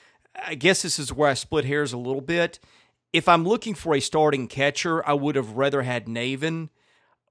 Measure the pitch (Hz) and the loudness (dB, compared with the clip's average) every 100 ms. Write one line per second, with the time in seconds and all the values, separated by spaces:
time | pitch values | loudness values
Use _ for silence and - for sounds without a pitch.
0 | _ _ _ - 185 151 160 190 170 - | _ _ _ -14 -10 2 4 4 0 -4
1 | 135 123 147 127 - 156 135 147 143 123 | -6 0 2 2 -2 -2 0 -2 -2 -6
2 | 123 135 131 170 170 - _ _ _ _ | -6 -6 -2 0 0 -4 _ _ _ _
3 | _ 165 180 170 170 240 226 185 165 143 | _ 2 6 6 6 0 0 -6 0 0
4 | - 156 151 139 117 131 143 143 180 160 | 2 2 2 2 -4 0 0 0 -2 -2
5 | - 147 143 139 113 110 139 139 127 123 | 0 0 0 -2 -4 0 0 0 -2 -4
6 | 107 117 127 135 160 165 160 _ _ _ | -4 -4 -4 -2 -4 -4 -8 _ _ _
7 | _ _ _ | _ _ _